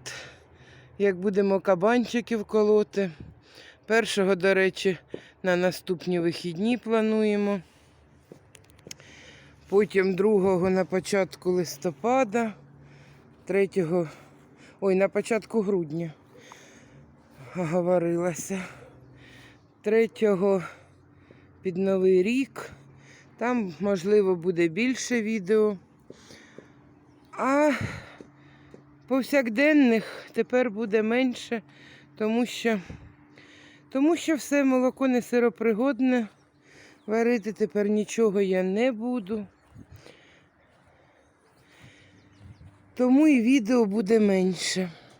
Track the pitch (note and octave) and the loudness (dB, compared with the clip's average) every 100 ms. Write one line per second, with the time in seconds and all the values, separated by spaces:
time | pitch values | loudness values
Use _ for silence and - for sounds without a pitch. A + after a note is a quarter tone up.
0 | - - - - _ - - - - - | -2 -16 -18 -20 _ -20 -20 -20 -16 -2
1 | G3+ F3+ G3 G3 G3 G3 G3+ F#3 G#3 B3 | -2 0 -2 0 0 0 0 2 2 2
2 | G#3+ A#3+ - A3+ G#3 G#3+ G#3 G#3+ G#3 G3+ | 0 -4 -2 -4 -2 0 4 2 2 -2
3 | F#3+ D3+ - - _ - - - - A3 | -4 -6 -20 -20 _ -20 -20 -14 -2 0
4 | A3 - F#3+ F#3+ F#3+ F#3+ F#3+ - G3 E3+ | 0 0 0 2 2 2 0 0 -4 -4
5 | _ - - _ F#3 F3 F3+ - - F3 | _ -18 -18 _ -2 0 0 -2 -6 -6
6 | F3+ F3+ E3+ - F3 E3 G#3+ B3 A3 A3+ | -4 -2 -2 -4 -8 -4 -2 -2 -2 0
7 | A3 A3 G#3+ G#3 G3+ G3+ - _ _ _ | 0 0 0 0 -2 -4 -8 _ _ _
8 | _ _ - - _ - _ _ - - | _ _ -20 -20 _ -20 _ _ -20 -20
9 | - - - - - - - G3 G3+ F#3+ | -20 -20 -20 -20 -20 -20 -2 0 2 2
10 | F#3 F3+ G#3 G#3 F#3+ F#3 F#3 F#3 F3+ F#3 | 0 2 2 2 2 2 2 0 0 -2
11 | - G3+ F#3 - F3+ F3+ D#3 - F3+ D3+ | -2 -2 -2 -4 -4 -2 -2 -6 -8 -4
12 | A3+ C4 B3 A#3 A3+ G3 - - - - | 0 0 0 -2 -4 -8 -20 -20 -20 -20
13 | - - - - - F#3+ G3 F#3+ D#3+ F3+ | -20 -20 -20 -18 -4 0 0 0 -2 -2
14 | D#3 - - - - - - - G3 F#3+ | -4 -8 -20 -20 -20 -20 -20 -6 0 2
15 | F#3+ G#3 G3+ A3+ - A3+ G3 G3 D#3 D#3+ | 0 -2 -2 -4 -2 -4 0 -2 -4 -6
16 | E3+ - _ - - - - - - - | -8 -10 _ -20 -20 -20 -20 -20 -20 -20
17 | - - _ - B2+ F3+ E3 F3+ F3 F3+ | -20 -20 _ -20 -14 -8 -4 -2 0 0
18 | E3+ E3+ F3 E3 - F#3+ F3+ - - - | 0 -2 -2 -4 -8 -10 -10 -18 -20 -20
19 | - - - - - - _ _ G#3 A3 | -20 -20 -20 -20 -20 -20 _ _ 0 2
20 | A3+ - G#3+ F#3 G3 F#3+ D#3+ - - _ | 0 0 0 2 2 0 -2 -16 -20 _
21 | _ _ _ - - - F#3+ F3+ F#3+ F#3+ | _ _ _ -20 -20 -12 -8 -2 0 2
22 | F#3 F#3 F#3+ B3+ C4+ - - - - - | 4 4 2 0 -4 -8 -16 -18 -20 -20
23 | - - - - A#3 B3 G3 D3 G3+ G3 | -20 -20 -20 -8 -4 -2 -4 -4 -2 -2
24 | F3+ G#3 F#3+ F3+ F3 E3+ E3+ D#3+ B3 B3 | 2 2 4 0 -2 0 0 0 -2 -2
25 | - A#3+ G#3+ A3+ F3+ A3 G#3+ F#3+ - _ | -2 -2 -2 -4 0 2 2 -2 -12 _
26 | - - - - - - - - - _ | -20 -20 -20 -20 -20 -20 -20 -20 -20 _
27 | _ _ _ - A#3+ C#4+ D4+ B3+ - - | _ _ _ -4 0 2 2 0 -4 -10
28 | - - - - - - - - - - | -16 -20 -20 -20 -20 -20 -20 -20 -20 -18
29 | - C4 A3 C#4 B3 G#3+ D4 D4+ B3+ A3+ | -4 -4 0 0 0 2 4 6 6 4
30 | - - - - - B3 B3+ G3+ A3+ A3 | -2 -14 -10 -6 -2 0 -2 -4 -2 0
31 | G#3+ A#3+ C4 A#3 - A#3 - - - - | 0 0 0 -2 -8 -10 -10 -20 -20 -20
32 | - - G#3+ A3+ A#3+ - A#3 G#3 - - | -18 -6 -2 0 -2 -2 -2 -2 -6 -18
33 | - - _ - - - - - _ C4+ | -20 -20 _ -20 -20 -20 -20 -20 _ 0
34 | D4 E4 - D4+ - C#4+ C4+ B3+ B3+ - | 2 0 0 -4 0 0 2 2 0 0
35 | C4 B3 - A#3+ A#3 - A3+ G#3 C4+ A3+ | 0 0 0 0 0 0 -2 0 0 0
36 | B3+ B3+ G#3+ _ _ _ _ - - - | 0 0 -2 _ _ _ _ -20 -20 -18
37 | - A3 A#3 A#3+ G3+ G3 G#3 G#3 G3+ G#3+ | -4 0 2 0 -2 -4 -2 0 0 0
38 | G#3 - A3+ G3 F#3+ F#3 F#3 G3+ B3+ G#3+ | -2 0 0 2 0 0 0 0 -2 -2
39 | A#3+ B3 F3+ A3 G3+ _ _ - - - | -6 -6 -6 -10 -10 _ _ -20 -20 -20
40 | - - _ _ _ _ _ _ _ _ | -20 -20 _ _ _ _ _ _ _ _
41 | _ _ _ _ _ _ _ _ - - | _ _ _ _ _ _ _ _ -20 -20
42 | _ _ _ _ - - - - _ - | _ _ _ _ -20 -20 -20 -20 _ -2
43 | B3+ C4+ D#4 C4 A3 C4+ G3+ B3+ G#3+ G#3 | 4 6 6 6 4 2 2 2 2 0
44 | F#3+ A3+ G#3 F#3+ F#3 F3 - F#3 F3+ - | 2 4 4 4 2 -2 -4 -4 -6 -10
45 | - | -20